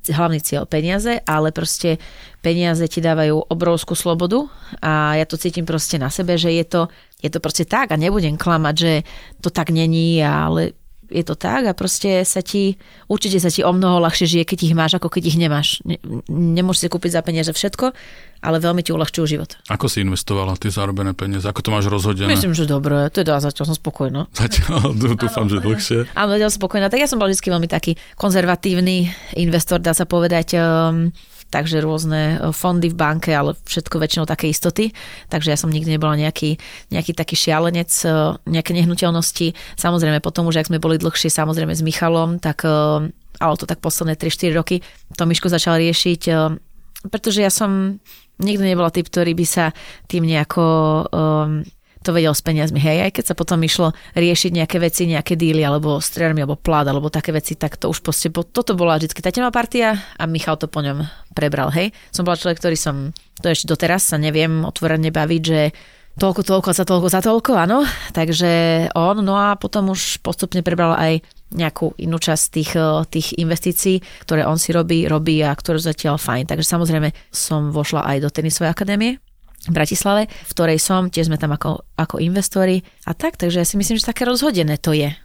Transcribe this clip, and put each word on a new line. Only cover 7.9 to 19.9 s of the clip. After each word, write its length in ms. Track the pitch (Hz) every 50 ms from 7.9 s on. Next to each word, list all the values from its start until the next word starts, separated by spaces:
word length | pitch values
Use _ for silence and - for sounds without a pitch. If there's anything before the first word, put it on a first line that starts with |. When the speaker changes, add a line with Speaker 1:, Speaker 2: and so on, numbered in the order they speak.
| 160
Speaker 1:
nebudem 380 | 151 156 180 202 214 175 151 147
klamať, 400 | 160 - 175 170 160 156 147 151
že 180 | 156 170 165 160 151 151 - - - - - - -
to 80 | -
tak 240 | 175 - - 160 -
není, 480 | 165 160 165 160 160 165 165 165 165 160
ale 560 | 151 147 147 151 151 156 160 165 160 - - - - - - - - - -
je 80 | -
to 140 | 165 170 151
tak 280 | - - 180 220 269 254
a 100 | 214 180
proste 500 | - 185 185 - - - 202 190 185 185
sa 180 | 185 - 190
ti, 340 | 180 - - 202 196 196 190 - - - - - -
určite 320 | - 202 208 - 208 190
sa 100 | 185 165
ti 140 | 175 156 -
o 80 | - 175
mnoho 320 | 180 185 190 180 180 175
ľahšie 240 | 170 165 160 - 180
žije, 160 | 160 165 170 165
keď 140 | - 190 - -
ich 100 | 160 160
máš, 180 | 160 160 151 -
ako 140 | - - 165
keď 140 | - 185 170
ich 120 | 170 151
nemáš. 300 | 165 170 160 147 147 147 - - - -
Ne-, 180 | 165 165 - - - 104 127 -
nemôžeš 560 | - - 156 175 170 165 180 180 185 180 -
si 60 | -
kúpiť 240 | 170 - 175 - 180
za 100 | 170 165
peniaze 260 | 160 - 165 165 156
všetko, 460 | 165 156 - - 208 - - 254 254 254 - - - - - - - - -
ale 180 | - - 160
veľmi 240 | 160 160 170 170 180
ti 80 | 165 -
uľahčujú 360 | 165 160 160 - - - 160
život. 300 | 151 151 147 156 - - - _
Speaker 2:
Ako 180 | - 110 - -
si 160 | 113